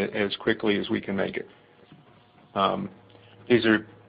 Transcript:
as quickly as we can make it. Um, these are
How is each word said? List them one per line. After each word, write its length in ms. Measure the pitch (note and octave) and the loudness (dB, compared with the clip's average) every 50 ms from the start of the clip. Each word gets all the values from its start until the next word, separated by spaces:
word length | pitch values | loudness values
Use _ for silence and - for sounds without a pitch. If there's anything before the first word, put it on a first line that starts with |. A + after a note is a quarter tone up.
| G2 - - | -2 -2 -2
as 180 | A2 G2+ G2 - | -2 -2 -4 -4
quickly 420 | - - A#2 A2 - - G#2+ G2+ G2 | -4 -2 -2 -2 0 0 0 0 0
as 100 | G2 - | -2 -2
we 120 | A2 G#2 | -4 -4
can 140 | - - G2 | -4 -4 -4
make 200 | G2 F#2 F#2 F#2+ | -2 -2 -4 -4
it. 120 | - - - - - _ _ _ _ - - - - - - - - _ _ _ - - - - | -8 -10 -12 -18 -20 _ _ _ _ -20 -20 -20 -20 -20 -20 -20 -20 _ _ _ -20 -18 -8 -2
Um, 340 | G2+ G2 F#2+ F#2+ F#2+ G2 - - - - - - - - - - - - - | 0 0 0 0 -2 -6 -8 -12 -16 -20 -20 -20 -20 -20 -20 -20 -8 0 2
these 160 | B2 A2 A2 | 2 4 6
are 200 | A2+ A2 G#2 - - - - - | 4 4 4 2 -4 -20 -20 -10